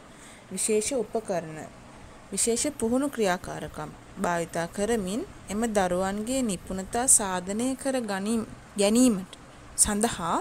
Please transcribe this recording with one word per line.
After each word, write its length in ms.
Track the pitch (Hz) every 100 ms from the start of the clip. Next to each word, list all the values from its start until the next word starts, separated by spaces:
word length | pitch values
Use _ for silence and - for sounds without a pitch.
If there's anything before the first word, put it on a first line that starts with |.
| - - - - -
විශේෂ 460 | 185 - 214 214
උපකරණ, 680 | 269 214 226 220 175 160 156 - - - - - - -
විශේෂ 360 | 196 - 240 294
පුහුණු 360 | 285 226 254 285
ක්‍රියාකාරකම් 800 | 233 202 180 - 156 151 - 156 - - -
භාවිතා 520 | 185 170 170 175 170
කරමින් 540 | - 208 233 180 220 381 - -
එම 160 | 208 233
දරුවන්ගේ 720 | 208 180 180 190 202 214 269
නිපුණතා 680 | 240 175 - 190 190 233 254
සාධනය 600 | - 196 185 180 208 254 262
කර 220 | 277 262
ගනීම-, 460 | 220 196 202 233 - - -
ගැනීමට 600 | - 202 226 254 190 185 - - - -
සඳහා 640 | - - 208 226 - 170 233